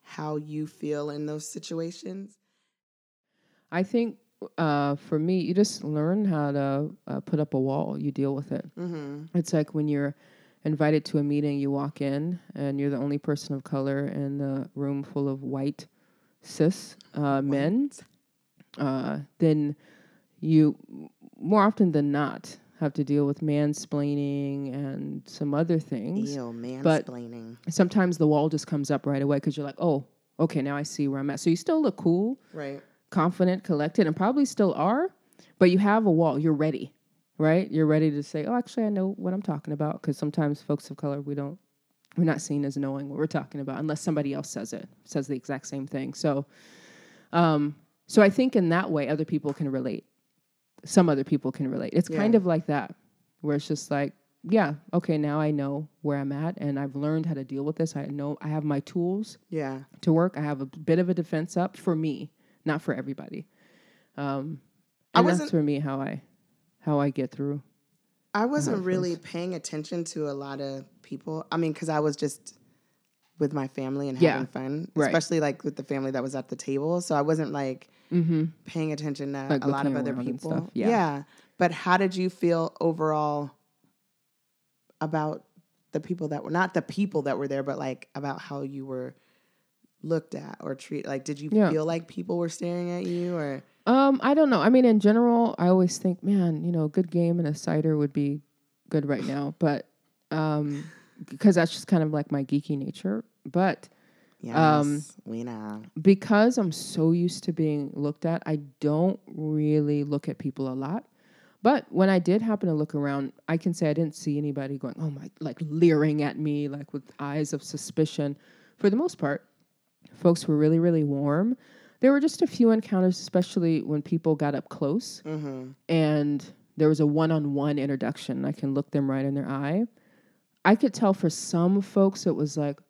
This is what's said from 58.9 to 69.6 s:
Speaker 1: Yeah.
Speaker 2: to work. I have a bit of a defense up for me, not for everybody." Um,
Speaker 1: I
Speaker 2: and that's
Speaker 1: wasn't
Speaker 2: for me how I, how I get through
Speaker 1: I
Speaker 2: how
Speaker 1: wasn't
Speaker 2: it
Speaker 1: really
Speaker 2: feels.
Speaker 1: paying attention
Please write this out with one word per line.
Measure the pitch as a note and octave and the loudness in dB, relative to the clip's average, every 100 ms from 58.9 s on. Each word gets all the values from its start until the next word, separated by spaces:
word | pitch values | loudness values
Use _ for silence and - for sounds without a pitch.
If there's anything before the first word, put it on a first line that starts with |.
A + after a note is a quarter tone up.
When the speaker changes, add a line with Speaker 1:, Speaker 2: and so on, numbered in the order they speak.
| F3+ E3+ G3 G#3+ - _ | -4 -2 -2 -6 -14 _
Speaker 1:
Yeah. | D#3+ C#3 C3 C3+ - | -6 -6 -8 -14 -4
Speaker 2:
to | - | 2
work. | D#3+ F3+ C#3+ | 4 2 0
I | |
have | D3+ C#3 | -4 -4
a | C3+ | -6
bit | - D3 E3 | -8 0 2
of | F3+ | 2
a | |
defense | F3 E3 D#3+ D#3 - | 0 -2 -4 -2 -2
up | F#3 - | -4 -4
for | - | -2
me, | D#3+ D#3+ C3+ D3+ _ _ _ | 0 -2 -4 -10 _ _ _
not | - D3+ | -4 -4
for | - | -2
everybody." | C3 C3+ C3+ D2 - - _ _ _ _ _ _ - | -6 -6 -10 -12 -14 -16 _ _ _ _ _ _ -8
Um, | C#3+ C#3 C#3+ E3 _ _ _ _ _ | -4 -4 -6 -10 _ _ _ _ _
Speaker 1:
I | G#3 | 4
Speaker 2:
and | F3 | 4
that's | |
Speaker 1:
wasn't | F3+ - | 2 2
Speaker 2:
for | E3+ | 2
me | D3 C#3+ | 2 0
how | D3 C3+ | -2 -4
I, | C3+ C#3+ _ _ _ _ _ _ | -6 -8 _ _ _ _ _ _
how | - D3 | 0 2
I | C#3+ | 2
get | C3+ C3 | -2 -6
through | - C#3+ C#3+ - _ _ _ _ _ _ | -4 -6 -6 -10 _ _ _ _ _ _
Speaker 1:
I | G#3 | -2
Speaker 2:
how | A#3 | 0
Speaker 1:
wasn't | D4 D4 G#3+ | 0 0 -2
Speaker 2:
it | |
Speaker 1:
really | F#3 F#3 F3+ | 0 0 -2
Speaker 2:
feels. | E3+ | -4
Speaker 1:
paying | - E3+ F3+ | -8 -8 -6
attention | F3 | -8